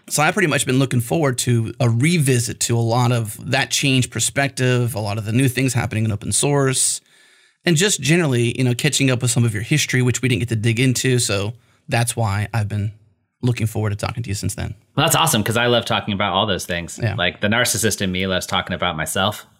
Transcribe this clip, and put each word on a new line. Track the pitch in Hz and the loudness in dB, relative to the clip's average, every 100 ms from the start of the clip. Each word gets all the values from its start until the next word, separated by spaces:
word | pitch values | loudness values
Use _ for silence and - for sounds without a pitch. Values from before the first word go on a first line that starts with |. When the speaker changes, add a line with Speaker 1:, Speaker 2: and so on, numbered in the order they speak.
| - | -4
Speaker 1:
So | - | 0
I've | 156 | 2
pretty | 190 170 | 2 2
much | 131 | 0
been | - 131 | 2 2
looking | 131 123 | 2 0
forward | 117 165 143 123 | 0 0 0 0
to | - 117 113 - | 0 0 0 0
a | 123 | 2
revisit | 113 151 175 135 123 113 - | 2 2 2 2 2 0 -4
to | - 117 | -2 0
a | |
lot | 117 120 120 | 2 2 4
of | 123 107 - 123 | 2 -2 -8 -2
that | 131 131 | -2 0
change | - 143 131 120 | 0 2 2 0
perspective, | 113 - - 139 - 127 123 120 | -2 -4 -2 -2 0 0 2 0
a | 101 | -2
lot | 107 107 | -4 -4
of | 104 | 0
the | |
new | 113 135 | 2 2
things | 123 131 | 2 0
happening | 123 - 107 110 | 0 -2 -2 -2
in | |
open | 101 - | -2 -2
source, | 107 143 143 131 131 - - _ _ _ _ _ _ - | -2 2 2 2 0 -2 -4 _ _ _ _ _ _ 0
and | 156 | 2
just | 202 - | 2 0
generally, | 131 175 156 120 120 - | 2 2 2 2 0 0
you | |
know, | 123 | 0
catching | 120 151 - 135 | 0 0 2 2
up | 123 | 2
with | 123 | 0
some | - | 2
of | 117 | 2
your | 101 | 0
history, | 110 151 - 127 | 0 0 0 0
which | 123 117 | 2 0
we | 131 | 0
didn't | 110 | 0
get | 120 | -2
to | 110 | 0
dig | 113 113 | 0 2
into. | 131 120 131 123 | 2 2 2 0
So | 120 98 101 120 _ _ - | 0 -2 -4 -8 _ _ -2
that's | 117 120 - | 0 0 -2
why | 110 98 104 | -2 -2 -2
I've | 117 101 | -2 -2
been | 107 104 - _ _ _ _ | -2 -4 -8 _ _ _ _
looking | 123 113 113 | -2 0 -2
forward | 110 107 | -2 -2
to | 101 | -2
talking | - - | -6 -6
to | 113 | -6
you | |
since | 98 95 | -4 -6
then. | 87 87 - _ - | -6 -8 -10 _ -2
Speaker 2:
Well, | |
that's | 139 143 | 2 2
awesome, | 160 117 | 2 0
'cause | 101 117 | 0 2
I | 120 | 2
love | 117 | 2
talking | - 110 104 | 2 -2 -2
about | 98 101 | -2 0
all | 92 107 | 2 0
those | 87 - | -2 -4
things. | 85 85 - | -6 -8 -6
Speaker 1:
Yeah. | 107 104 | -4 -2
Speaker 2:
Like, | 87 - | -2 -2
the | 101 | 0
narcissist | 117 120 113 107 - | 0 0 0 0 0
in | 98 | -2
me | 90 95 | -2 -2
loves | 92 - | -2 -2
talking | 95 90 | -4 -2
about | 85 90 78 | -2 -2 -2
myself, | 78 101 98 - - | -4 0 0 -2 -12